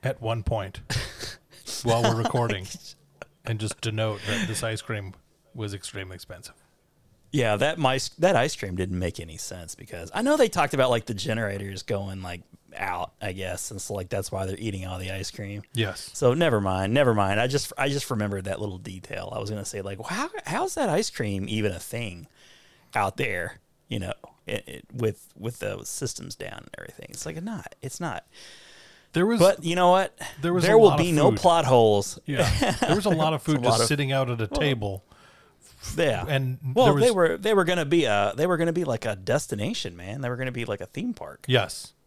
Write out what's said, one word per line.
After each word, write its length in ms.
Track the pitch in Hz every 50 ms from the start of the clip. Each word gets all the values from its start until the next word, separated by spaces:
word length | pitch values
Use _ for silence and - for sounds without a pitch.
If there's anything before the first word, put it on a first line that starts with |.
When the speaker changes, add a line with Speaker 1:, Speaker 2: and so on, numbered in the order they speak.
| -
Speaker 1:
at 180 | 135 131 -
one 220 | 117 113 117 117 104
point 380 | - 120 110 98 95 - - - - - - - - - - - -
Speaker 2:
<laughs> 520 | - - _ _ - - - - - - -
Speaker 1:
while 180 | 120 113 117 113
we're 140 | 110 113
recording 500 | 113 117 - - 131 120 117 110 95 92 - - - - - - _ _ _ _ _ - _ _ _ _
and 120 | - 113 107
just 220 | 110 104 - -
denote 400 | - 117 107 107 110 110 104 101 -
that 200 | 101 107 - 214
this 160 | 180 110 - -
ice 200 | 113 110 107 -
cream 320 | - 113 104 98 92 92 - _ _ _ _ _ _ _
was 180 | - 110 104 98
extremely 420 | 98 - - - 101 95 92 92
expensive. 380 | 87 - _ 90 90 104 - - _ _ _ _ _ _ _ _ _ _ _ _ _ _ _ -
Speaker 2:
Yeah, 240 | 147 120 113 104
that 220 | 104 127 147 160 170
mice, 320 | 151 127 131 135 - - - -
that 180 | 160 185 196
ice 180 | 127 123 156 -
cream 180 | - - 98 90
didn't 220 | 87 92 92 92 90
make 200 | 90 87 82 -
any 180 | 87 80 80 98
sense 360 | - - 92 90 85 78 -
because 360 | - - - - 87 85 - -
I 80 | -
know 160 | 233 269 294
they 120 | 302 269 220
talked 260 | - 185 151 143 -
about, 160 | 143 131 127
like, 160 | 123 117 107
the 80 | - 117
generators 680 | 98 87 - 110 113 113 101 101 101 101 98 98 95 -
going, 380 | - 113 98 98 98 95 95 95
like, 200 | 90 90 87 85 _ - - _ _ -
out, 360 | - - 95 90 90 85 - _ _ -
I 100 | 101 92
guess, 380 | 95 95 92 90 87 - -
and 100 | 104 95
so, 140 | - - 104
like, 140 | 101 95 95
that's 200 | - 101 95 - -
why 140 | 95 95
they're 100 | 92 95 -
eating 260 | - 113 98 95 92
all 140 | 92 92 90
the 140 | 92 92 95
ice 180 | 95 95 -
cream. 320 | - - 107 98 101 104 101 _ _
Speaker 1:
Yes. 380 | 120 110 98 92 - - - -
Speaker 2:
So 220 | - - 127 123
never 260 | 156 170 160 123 107
mind, 320 | 101 95 92 92 95 95 113
never 220 | 135 147 127 113
mind. 260 | 107 101 95 98 104
I 60 | 117
just, 260 | 127 135 143 - - - -
I 100 | 131 143
just 220 | 139 143 - -
remembered 340 | 127 107 107 101 101 98 92
that 160 | 98 98 -
little 180 | 107 104 92 92
detail. 540 | 98 - 95 95 - - - 95 90 90 -
I 40 | 113
was 100 | 110 101
gonna 160 | 107 104 98
say, 160 | - - 104
like, 240 | 95 98 98 95 110
"How, 240 | - 180 196 269 330 - 427 -
how's 300 | - 156 262 349 392 -
that 140 | - 294 214
ice 200 | 151 170 220 -
cream 380 | - - 127 104 98 98 95 -
even 220 | 110 110 104 104 92
a 60 | 85
thing 480 | - - - 117 120 107 90 85 78 - _ _ _ - - - _ _ _ _ _ _ -
out 200 | - 104 98 -
there?" 440 | - 143 120 104 90 85 87 - - _ _ _ _ _ _
You 120 | - 107
know, 120 | 95 - 110 _ - - _ _ _
it, 180 | - - 107 - -
it, 160 | - - - _ -
with, 400 | 127 117 107 - - - - _ -
with 220 | - 113 120 -
the 240 | - 104 101 - -
systems 500 | - - - - 123 - - - - -
down 240 | _ - 50 - -
and 120 | - - - 50
everything. 280 | 50 50 - - - -
It's 160 | - - -
like, 140 | 156 156 160 170
not, 340 | 214 226 180 - - - _
it's 200 | - - - -
not. 240 | 170 160 117 - - _ _ - - - - - - - - - - - - - _ _ _
Speaker 1:
There 140 | 160 175
was, 120 | 208 233 226
Speaker 2:
But 220 | 170 190 190 - -
you 100 | 165 170
know 140 | 180 180 175
what? 260 | 180 185 190 - _ - - - - -
Speaker 1:
there 120 | 139 170 175
was 120 | 180 170
Speaker 2:
There 100 | 180 214
Speaker 1:
a 40 | 220
Speaker 2:
will 100 | 226 202
Speaker 1:
lot 80 | 160 147
Speaker 2:
be 120 | 165 175
Speaker 1:
of 40 | 165
Speaker 2:
no 140 | 147 143 135
Speaker 1:
food. 80 | 113 104
Speaker 2:
plot 240 | - 185 170 165 160
holes. 540 | 127 131 123 113 110 104 101 98 - - - _
Speaker 1:
Yeah. 220 | - 143 131 160 117 - - - 240 185 -
There 140 | - 202 -
was 100 | 202 185
a 40 | 214
lot 240 | 175 160 156 156 156
of 60 | 147
Speaker 2:
<laughs> 20 | -
It's 60 | -
a 40 | 156
Speaker 1:
food 100 | 139 120
Speaker 2:
lot 80 | 123 113
Speaker 1:
just 100 | 113 117
Speaker 2:
of 40 | 117
Speaker 1:
sitting 220 | 151 143 147 131 135
out 180 | 135 135 123
at 100 | 123 117
a 80 | 110 104
Speaker 2:
well, 100 | - -
Speaker 1:
table. 440 | 160 147 135 117 104 101 98 95 - _ - - - - - _ - _ _ _ _ - - - - - -
Speaker 2:
Yeah. 280 | - 170 147 113 95 90 143
Speaker 1:
And 300 | 151 135 135 127 127 127 - 135 127
Speaker 2:
Well, 120 | 220 262 226 147
Speaker 1:
there 60 | 143
Speaker 2:
they 100 | 220 247
Speaker 1:
was 40 | 226
Speaker 2:
were, 200 | 190 175 160 165
they 160 | 165 190 214 220
were 100 | 196 185
gonna 200 | 165 180 180 160
be 200 | 143 156 170 156
a, 280 | 120 104 101 101 101 -
they 100 | 117 151
were 100 | 180 180
gonna 160 | 156 170 170 165
be, 120 | 180 175
like, 200 | 147 123 113 -
a 100 | 117 104
destination, 800 | 95 92 95 117 147 - - - 104 104 139 240 - - 101 87
man. 240 | 85 87 92 104 135
They 80 | 135 120
were 80 | 123
gonna 160 | 120 131 127 123
be, 120 | 123 117
like, 160 | 107 104 98
a 60 | 90
theme 280 | 95 _ - 190 247 233
park. 300 | - - 73 69 - - -
Speaker 1:
Yes. 460 | 127 123 101 78 - - - - _ _ _